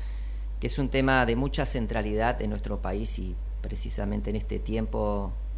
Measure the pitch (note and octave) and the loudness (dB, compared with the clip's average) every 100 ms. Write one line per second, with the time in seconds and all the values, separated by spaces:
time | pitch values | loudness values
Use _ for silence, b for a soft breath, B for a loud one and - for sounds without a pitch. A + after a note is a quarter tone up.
0 | b b b b b - A#2+ - C3 C3+ | b b b b b -2 -2 0 2 4
1 | C3+ C3 A#2 A#2 C#3+ D#3 C3+ C3 G#2+ A2+ | 6 6 6 4 2 0 0 0 0 0
2 | G#2+ G#2+ A#2 B2 G#2+ G#2 G#2+ G#2 F#2+ G2+ | 2 2 2 2 0 -2 -2 -2 -2 -2
3 | A2+ - F#2 F2 - - G2+ G2+ - - | -2 -2 -4 -4 -4 -4 -4 -4 -4 -2
4 | G2+ G#2 G#2 G#2+ - G2+ A2 A2 A2 A2 | -2 0 0 -2 -2 -4 -2 -2 0 0
5 | G#2 G2+ G2 G2 - | 0 0 -2 -4 -6